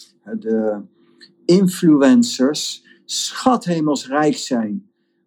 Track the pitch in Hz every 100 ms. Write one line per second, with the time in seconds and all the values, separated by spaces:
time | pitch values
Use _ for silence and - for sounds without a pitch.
0 | - _ 104 110 110 110 107 104 95 _
1 | _ _ - _ - 185 185 - 175 147
2 | 139 123 117 - 131 151 - - _ _
3 | - - - - 262 233 175 165 151 135
4 | 123 143 151 123 - 123 107 98 - _
5 | _ _